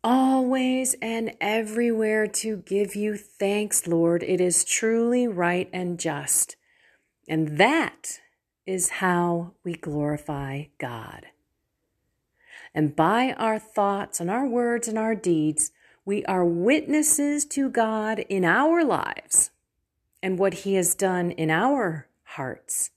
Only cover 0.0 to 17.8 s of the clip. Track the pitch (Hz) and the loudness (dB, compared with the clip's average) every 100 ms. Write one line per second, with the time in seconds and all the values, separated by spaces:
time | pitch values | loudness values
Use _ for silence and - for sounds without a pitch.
0 | 226 262 262 262 254 262 254 254 254 - | 4 4 4 4 2 0 0 0 -2 -4
1 | 226 226 226 - 202 220 214 220 240 220 | -4 -4 -6 -4 -2 -2 -2 0 0 2
2 | 220 214 214 214 220 208 - 196 202 208 | 0 0 0 -2 -6 -8 -4 -2 -2 -2
3 | 214 208 - _ 196 208 208 - 170 165 | -4 -4 -12 _ -2 0 0 -2 0 2
4 | 170 170 - 180 180 170 - - 226 226 | 4 2 0 0 2 0 0 0 2 2
5 | 233 247 247 180 175 180 185 185 180 175 | 2 2 0 0 0 0 -4 -6 -6 -4
6 | 165 147 143 - - - _ _ _ _ | -4 -4 -2 0 -2 -6 _ _ _ _
7 | _ _ - 160 156 151 214 320 254 - | _ _ -4 -2 -2 4 4 4 -2 -8
8 | - - _ _ _ _ - 190 170 - | -16 -16 _ _ _ _ -8 -4 -4 -2
9 | 185 175 175 170 170 _ 175 170 160 147 | 0 2 2 0 -4 _ -10 -8 -6 -2
10 | 147 147 151 143 139 139 147 _ 131 120 | -2 -4 -6 -8 -6 -8 -10 _ -10 -10
11 | 113 - - _ _ _ _ _ _ _ | -12 -18 -20 _ _ _ _ _ _ _
12 | _ _ _ _ _ - - - 151 - | _ _ _ _ _ -20 -8 0 0 4
13 | 160 226 262 - 226 220 - - 202 196 | 4 4 0 0 -2 -2 -4 0 0 0
14 | - - 175 226 277 240 240 240 233 220 | -4 -6 -4 -2 0 0 0 -2 -2 -2
15 | 220 220 185 165 151 151 - _ _ _ | -2 -2 0 2 2 0 -4 _ _ _
16 | - 202 - 190 175 170 196 302 302 302 | -4 -4 0 2 2 2 2 2 2 0
17 | 294 - 285 294 - - 269 233 | 2 2 0 -2 -4 -2 0 0